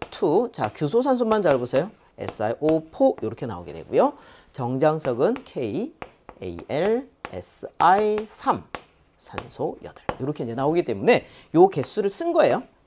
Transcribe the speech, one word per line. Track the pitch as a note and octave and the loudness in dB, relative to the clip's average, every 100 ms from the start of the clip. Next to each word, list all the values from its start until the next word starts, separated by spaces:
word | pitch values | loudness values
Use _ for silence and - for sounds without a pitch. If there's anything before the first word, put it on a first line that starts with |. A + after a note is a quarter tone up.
| - | -16
투. | - F3+ E3 A#3+ | -4 0 2 0
자, | - A2+ - | -2 -6 -2
규소, | D3 A#3 | 0 2
산소만 | C4 C4 A3+ G#3+ | 2 2 2 2
잘 | F#3 C3+ | 4 2
보세요. | A#2+ C3 F#3 - _ - | 2 -2 -2 -6 _ -12
에스아이오 | G2+ - G#2+ A#2 D3+ D#3+ D#3 | -10 -4 -4 0 0 0 0
포 | - C4+ - | 2 2 2
이렇게 | A2 - B2+ | -4 -6 -8
나오게 | F#2 E2+ | -8 -10
되고요. | D2+ - B2+ B3 - - - _ | -14 -2 2 2 0 -18 -20 _
정장석은 | - B2 C3 D3+ D#3 D3+ A#2+ D#3+ C4 - | -8 -4 0 0 0 -2 0 0 0 -6
케이 | - A#2 C3+ C4 - - _ _ - | -8 -6 -4 -6 -10 -20 _ _ -14
에이 | F#2 E2+ - | -12 -12 -8
엘 | C3+ F#3 A#3 C4+ _ - | -2 0 -2 -4 _ -14
에스 | F#2 - - - - | -14 -14 -16 -12 2
아이 | D#3+ G3 G#3+ G#3+ G#3+ | 4 4 2 -2 -6
삼 | - - C3 D#2+ - - _ _ _ - | -8 -2 -2 -4 -16 -18 _ _ _ -14
산소 | - - - C#3+ - | -12 -12 -6 -6 -6
여덟. | D#2+ - - - | -16 -14 -8 -6
이렇게 | C3 D3 C3 | -4 -6 -6
이제 | A#2 | -2
나오기 | C3+ E3+ E3 | 0 0 0
때문에 | G#2 C#3+ A3+ - - - D#3 | -2 2 2 2 -20 -2 4
요 | F#3+ | 6
개수를 | F3 B2+ - G3+ | 4 -6 -2 -4
쓴 | - E4+ | -2 -2
거예요. | E4 F#3+ D3+ - _ | 2 4 2 -4 _